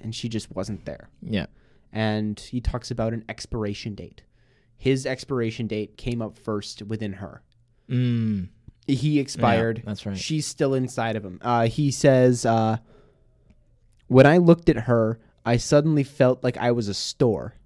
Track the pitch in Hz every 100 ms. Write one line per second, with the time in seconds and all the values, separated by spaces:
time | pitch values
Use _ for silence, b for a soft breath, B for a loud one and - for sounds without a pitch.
0 | 110 113 123 110 - - 95 101 - -
1 | - _ - 104 73 _ _ _ _ 110
2 | 110 107 107 104 - 127 - 120 - 123
3 | 113 117 107 107 - 117 104 101 117 98
4 | - - _ _ _ _ _ _ 131 131
5 | 131 127 - 131 113 113 110 107 107 -
6 | - 117 110 - - 104 - - 104 110
7 | 107 95 98 - _ _ _ _ - 127
8 | 123 117 113 101 90 - - - - 135
9 | 151 147 131 - 117 117 113 113 110 104
10 | 104 95 - 156 143 - 139 135 127 -
11 | 113 110 101 90 117 120 113 117 143 -
12 | 147 131 127 123 120 113 110 113 b b
13 | b b b b _ _ _ _ _ _
14 | - 127 143 175 170 170 - 113 113 117
15 | 110 113 b b 113 120 - 147 151 151
16 | 135 - 127 127 127 123 120 120 101 98
17 | - - 123 92 62 -